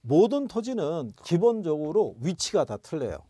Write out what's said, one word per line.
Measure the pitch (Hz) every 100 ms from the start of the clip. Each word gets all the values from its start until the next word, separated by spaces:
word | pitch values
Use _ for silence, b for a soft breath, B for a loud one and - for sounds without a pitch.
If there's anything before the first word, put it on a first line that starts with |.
모든 | 120 147 214 277 269
토지는 | 226 226 247 147 165 123 -
기본적으로 | - 170 220 226 175 151 151 185 165 110
위치가 | 135 180 - 202
다 | 135 104
틀려요. | - 160 123 76 -